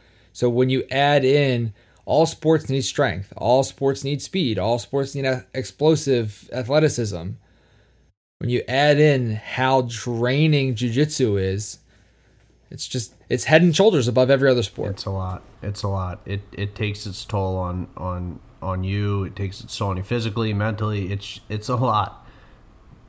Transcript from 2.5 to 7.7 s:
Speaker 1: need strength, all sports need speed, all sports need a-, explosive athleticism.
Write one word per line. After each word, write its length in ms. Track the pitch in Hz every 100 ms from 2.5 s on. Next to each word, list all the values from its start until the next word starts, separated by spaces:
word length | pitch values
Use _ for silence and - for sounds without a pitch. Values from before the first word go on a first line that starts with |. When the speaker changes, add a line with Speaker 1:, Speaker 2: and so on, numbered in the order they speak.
| 160 156
Speaker 1:
need 120 | 135
strength, 500 | 123 - 131 87 95 -
all 240 | 107 127
sports 420 | 135 - 139 135
need 160 | 139 143
speed, 380 | - 190 139 98
all 220 | 101 120
sports 340 | - 139 139
need 120 | 143 135
a-, 200 | 127 -
explosive 960 | 131 120 - 151 151 139 123 107 - -
athleticism. 840 | 127 113 147 156 - 110 90 90 117 _ _ _